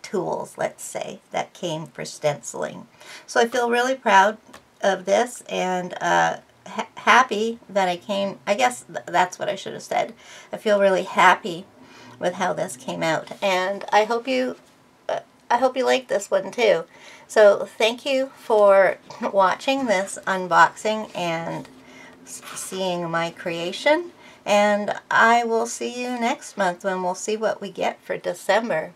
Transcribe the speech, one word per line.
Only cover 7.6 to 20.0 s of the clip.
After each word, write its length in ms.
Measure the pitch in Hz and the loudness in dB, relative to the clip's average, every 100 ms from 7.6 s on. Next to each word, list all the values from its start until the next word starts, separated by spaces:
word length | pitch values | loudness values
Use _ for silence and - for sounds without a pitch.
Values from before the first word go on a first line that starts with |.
| - | -6
that 220 | 196 185 | -2 0
I 80 | 175 | -2
came, 420 | - 196 196 - - | -4 -4 -4 -6 -4
I 60 | |
guess 300 | 208 254 247 | 0 0 -2
th-, 220 | - 165 - | -12 -12 -4
that's 320 | 175 180 - | 0 0 -2
what 120 | - | -8
I 60 | 185 | -6
should 180 | - | -10
have 100 | - | -12
said. 300 | - - - - - - - | -6 -4 -4 -8 -20 -20 -14
I 40 | - | -6
feel 220 | 220 202 | 0 4
really 240 | 196 185 | 4 4
happy 640 | 185 202 180 180 202 170 - - - - - - | 0 4 4 4 -2 -10 -14 -20 -20 -20 -20 -6
with 140 | 180 | -4
how 200 | 180 180 | -2 -4
this 240 | - 175 - | -2 -6 -8
came 260 | - 175 | -10 -4
out, 280 | 165 156 - - | -2 -2 -4 -6
and 440 | 202 185 185 202 - | -2 0 -2 -6 0
I 120 | 202 | 2
hope 240 | 214 233 247 | 2 -2 -2
you, 300 | 254 254 254 _ _ _ _ - | -2 -2 -6 _ _ _ _ -8
uh, 120 | - - _ _ | -8 -8 _ _
I 80 | 240 | 2
hope 200 | 262 262 | 2 2
you 80 | 247 | 0
like 220 | 254 - | 0 0
this 220 | 196 - | -6 -2
one 220 | 196 196 | -2 -2
too. 340 | - 220 165 - - - - - | 0 2 2 0 -18 -20 -20 -2
So 400 | 226 208 202 - - | 6 8 6 -2 0
thank 280 | 226 247 294 | 0 0 -2
you 260 | 262 269 - | -2 -2 -8
for 600 | - 214 202 196 185 - - | 0 6 8 8 6 0 -14
<laughs> 80 | - 233 | -10 -2
watching 520 | 196 185 - - 269 254 | 2 2 2 -2 -2 0
this 320 | 190 | 0